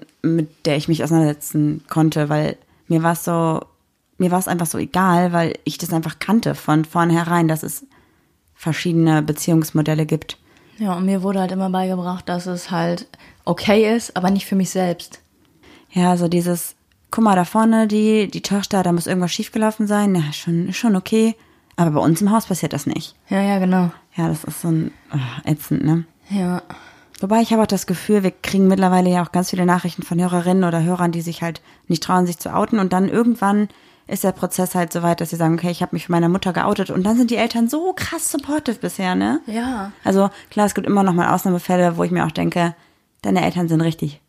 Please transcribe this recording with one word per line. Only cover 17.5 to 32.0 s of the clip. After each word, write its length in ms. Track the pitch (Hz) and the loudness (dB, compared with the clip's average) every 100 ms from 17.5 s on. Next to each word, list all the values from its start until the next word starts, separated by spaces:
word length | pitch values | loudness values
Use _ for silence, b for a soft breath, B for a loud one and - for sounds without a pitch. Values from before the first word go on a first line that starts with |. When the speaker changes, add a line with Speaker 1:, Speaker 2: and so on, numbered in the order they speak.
| 220 226 220 220 | 2 4 4 2
Speaker 1:
die, 400 | 208 214 220 190 | 2 4 4 2
die 140 | 170 | -4
Tochter, 420 | - 202 196 196 | -4 -4 0 0
da 80 | 180 | 2
muss 160 | 175 160 | 0 0
irgendwas 240 | 185 175 | -2 -2
schiefgelaufen 560 | - 220 226 220 214 208 | -4 -6 -2 -2 -2 -2
sein, 260 | 208 202 180 | 0 2 2
ja, 180 | 151 | 0
schon, 400 | 151 - 170 185 | -4 -2 -2 -2
schon 220 | 185 240 190 | -2 0 0
okay, 400 | - 220 220 220 b b b - | 0 2 2 0 b b b 0
aber 160 | 165 | 2
bei 80 | 151 | 2
uns 220 | 110 160 | 2 2
im 100 | 202 | 2
Haus 140 | 226 - | 2 0
passiert 280 | 175 165 | -4 -4
das 120 | - - | -4 -6
nicht. 300 | - - _ - | -6 -10 _ -4
Speaker 2:
Ja, 120 | 196 | -2
ja, 180 | 196 196 | 0 2
genau. 320 | 185 185 180 - _ - | 2 2 2 -4 _ -4
Speaker 1:
Ja, 120 | 165 | -2
das 160 | 156 | -2
ist 180 | - 156 | -6 -6
so 60 | 170 | -2
ein, 220 | 160 - - - | 0 -2 -8 -8
oh, 360 | 147 127 127 - | -6 -6 -8 -4
ätzend, 340 | 151 - 147 - | -4 -2 -2 0
ne? 200 | 165 165 _ - | 0 -2 _ -8
Speaker 2:
Ja. 320 | 196 180 180 - B B B B - | -4 -2 -4 -6 B B B B -8
Speaker 1:
Wobei 220 | 196 226 | 0 2
ich 100 | 233 | 4
habe 120 | 226 | 2
auch 40 | 214 | 2
das 200 | 190 - | 0 -2
Gefühl, 340 | 170 - 208 | -6 2 2
wir 80 | 185 | 2
kriegen 360 | - - 196 190 | -2 -2 4 4
mittlerweile 420 | 190 185 185 180 | 6 4 4 4
ja 140 | 180 | 2
auch 80 | 170 | 0
ganz 180 | 175 185 | -2 -2
viele 160 | 190 180 | 0 2
Nachrichten 380 | 175 175 - | 2 0 -8
von 160 | 170 170 | -4 -2
Hörerinnen 440 | 180 175 170 190 | 0 0 2 2
oder 200 | 175 165 | 2 2
Hörern, 280 | 165 180 175 | 0 0 0
die 100 | 170 | -2
sich 200 | 170 160 | -6 -6
halt 200 | 170 160 b b b | -8 -8 b b b
nicht 160 | 165 | -4